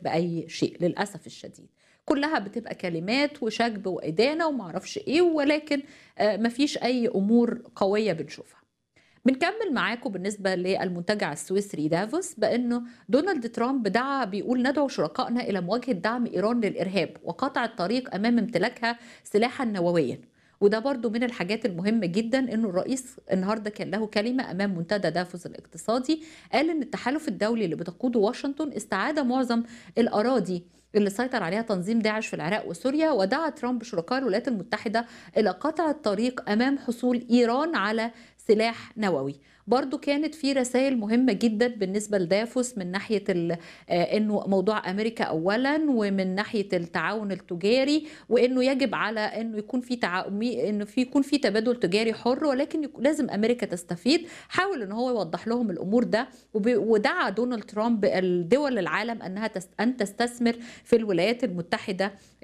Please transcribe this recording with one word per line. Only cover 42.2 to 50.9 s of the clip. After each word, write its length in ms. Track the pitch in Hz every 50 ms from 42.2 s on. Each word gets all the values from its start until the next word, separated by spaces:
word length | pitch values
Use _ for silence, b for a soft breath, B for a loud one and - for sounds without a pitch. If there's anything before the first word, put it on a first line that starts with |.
| 185 160 190 202 226 226 - 254 247 247 - 214
من 120 | 180 175
ناحية 340 | 180 202 - - 226 196 202 -
ال-، 280 | 190 175 170 170 170 165 B B B B B -
آه، 120 | 170 175 175 - -
إنه 280 | 214 220 208 208 202 -
موضوع 440 | - 196 190 185 202 214 214 - 180
أمريكا 340 | 185 202 220 226 226 233 214
أولا، 600 | - - 160 160 185 202 233 262 269 294 311 320 302
ومن 460 | 269 226 208 202 196 196 190 185 185
ناحية 340 | 190 214 - - 220 196 196 -
التعاون 600 | 180 170 165 - 180 160 170 202 220 214 202 190
التجاري، 760 | 151 - - 180 175 180 202 233 262 269 285 294 311 302 B B B B -
وإنه 360 | 220 240 226 254 262 254 247
يجب 300 | 262 269 254 269 233 185
على 260 | 151 175 202 226 220
إنه 380 | 214 - - 208 226 226 220 208
يكون 220 | 208 214 - 247
في 160 | 240 - 247
تعا-، 320 | 240 - 180 175 185 - -
مي-، 400 | 196 202 226 240 160 113 139 190
إنه 160 | 208 208 208
في، 160 | 208